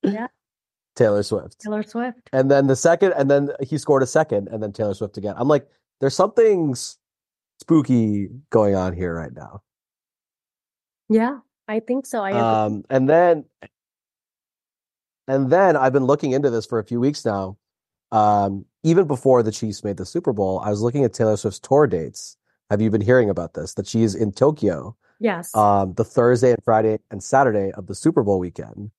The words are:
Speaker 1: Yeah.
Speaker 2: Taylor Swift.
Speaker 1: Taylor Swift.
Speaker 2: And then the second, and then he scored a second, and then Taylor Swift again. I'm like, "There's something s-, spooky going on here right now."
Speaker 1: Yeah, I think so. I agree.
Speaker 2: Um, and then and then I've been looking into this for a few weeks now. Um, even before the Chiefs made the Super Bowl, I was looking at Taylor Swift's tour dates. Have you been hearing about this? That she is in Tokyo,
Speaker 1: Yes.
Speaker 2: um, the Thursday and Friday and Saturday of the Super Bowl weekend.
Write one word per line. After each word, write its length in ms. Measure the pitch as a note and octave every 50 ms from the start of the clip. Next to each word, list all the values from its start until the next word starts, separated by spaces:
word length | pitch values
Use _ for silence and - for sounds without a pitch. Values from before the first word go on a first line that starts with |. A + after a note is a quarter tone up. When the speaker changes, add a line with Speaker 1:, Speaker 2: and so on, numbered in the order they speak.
| -
Speaker 1:
Yeah. 240 | F#3+ G3+ G#3+ A#3 B3 _ _ _ _ _ _ _ _ _ _ _ _ _
Speaker 2:
Taylor 280 | - B2 A2 G#2 G#2 G#2
Swift. 360 | - A2 G2 - G2 - _
Speaker 1:
Taylor 220 | - G#3+ G#3+ G#3+
Swift. 480 | G#3+ - - A#3 A#3+ B3+ A#3 _ _ -
Speaker 2:
And 180 | - C3 C3 C3+
then 160 | C#3 C#3 C#3 C#3
the 80 | C3+
second, 380 | B2+ - E3+ E3+ E3+ - F#3+ E3+ C#3+
and 120 | C#3 C3+
then 200 | C#3+ C#3+ C#3+ C#3+ D3 -
he 160 | C#3 B2+ - D3
scored 240 | - - D3 C3+ C3
a 40 | B2
second, 400 | - D#3 D#3 - A#2+ G#2 G2+ G2
and 120 | - A2
then 100 | G#2+ G#2+
Taylor 220 | G2 - A2+ G#2 G2
Swift 240 | - A2+ G2+ _ -
again. 160 | G2 G#2+ G2 -
I'm 100 | A#2+ C#3
like, 200 | D#3 C#3+ - _ _ _ _ _ _ _
"There's 160 | - C3+ -
something 560 | - F3+ G#3+ - - A#3 A3 G#3 F3+ E3 D3
s-, 260 | B2+ - - - - _ _ _ _ _ _ _ _ _ _ _ _ _
spooky 680 | - - D#3+ D#3 C#3 A#2+ C3 A#2+ A2+ G#2+ G#2 G2+ G2+ F#2+ A2+ B2+ - _
going 240 | - A#2 G#2+ G#2 G2
on 180 | F#2+ F#2 F#2 F2
here 220 | F2 F2+ F2 E2
right 180 | E2+ D#2+ - B1+
now." 280 | - - G#1 C#2 G#2 _ _ _ _ _ _ _ _ _ _ _ _ _ _ _ _ _ _ _ _ _ _ _ _ _ _ _ _ _ _
Speaker 1:
Yeah, 300 | G#3+ A3 A3 B3 C#4+ C4 _ _ _ _ _ -
I 120 | G#3+ A3
think 260 | A3 - B3 C4+ C4+
so. 160 | - - A#3 G3+
I 60 | G3
agree. 120 | G3 -
Speaker 2:
Um, 420 | A#2 A2+ A2 A2 G#2+ G#2+ G#2+ G#2 - _
and 200 | C3+ C3+ C3 C3+
then 360 | D3+ E3 F3 F3 E3+ D#3 C3+ _ _ _ - - _ _ _ _ _ _ _ _ _ _ _ _ _ _ _ _ _ _ _ _ _ _ _ _ _ _ _ _ _ _ _ -
and 220 | C3+ C#3 C3+ B2+
then 260 | D3 F3+ G3 F#3 D#3+
I've 180 | D3 C3 C3 B2+
been 120 | C#3+ C3
looking 260 | B2+ C#3 D3 - D3
into 180 | B2+ C#3 C#3+ C#3
this 160 | A#2 A2+ G#2+
for 140 | - - A2+
a 40 | G#2
few 160 | _ A#2+ A#2+
weeks 260 | A#2+ C#3 D3 - -
now. 320 | A#2 G#2 G2 G2 F#2+ G2 _ _ _ _ _ _ _ _ _ _ _
Um, 540 | - A2 G#2+ G#2 G#2 G2+ G2+ G2+ G2 G2 - _ _ _ _
even 240 | D#3+ E3 F3 G3 D3+
before 340 | D3 A#2+ - C3+ C3 B2 A#2
the 80 | G#2+
Chiefs 320 | G#2+ - - A2 G2 - -
made 140 | G#2 G2 D#2+
the 80 | F#2+
Super 260 | - - E3+ F3 -
Bowl, 280 | B2 G2+ G2+ F#2+ F#2+ F#2+
I 100 | - G#2
was 120 | G#2 G#2
looking 220 | G#2+ A#2+ A#2+ C#3+ C#3
at 100 | A#2 -
Taylor 220 | - A#2 A2 G#2+ G2+
Swift's 220 | - G#2+ F#2+ -
tour 280 | _ - C3+ C#3+ D3+ B2
dates. 500 | F#2+ F2 D#2+ C2+ - - - - - _ _ _ _ _ _ _
Have 120 | G#2 G2+
you 80 | A2 A2+
been 120 | G2+ A2
hearing 280 | G2+ G2+ B2+ B2+ A#2+ G#2
about 240 | G2 - F2 E2 _
this? 200 | - D2+ F#2+ -
That 140 | - G2+ -
she 160 | - A2+ A2+
is 120 | A2 F#2+
in 160 | - A2+ G#2
Tokyo, 640 | G2 - B2+ C#3+ D#3+ D3 - G#2 F2 D2 B1+ F#2 A#2 _ _ _ _ _
Speaker 1:
Yes. 340 | G#3 A#3 G3 E3+ F3 - -
Speaker 2:
um, 380 | A2 G#2+ G#2 G2+ G2+ G2 F#2 F2
the 100 | - A2+
Thursday 460 | - - - A#2+ A#2+ B2+ A#2+ B2 B2+
and 120 | A#2+ G#2+ -
Friday 360 | - A2+ A2 A2 A2 A2 A2 _ _
and 120 | - G2+ -
Saturday 480 | - - C3+ C#3 B2+ G#2+ G#2 G2 G2
of 160 | F#2+ - F#2+ -
the 80 | G2
Super 280 | - - D#3 E3 D3+ A#2+
Bowl 160 | G2+ G2+ F#2+
weekend. 520 | F2+ F2+ E2 - - A1 G#1+ - G#2 G#2 _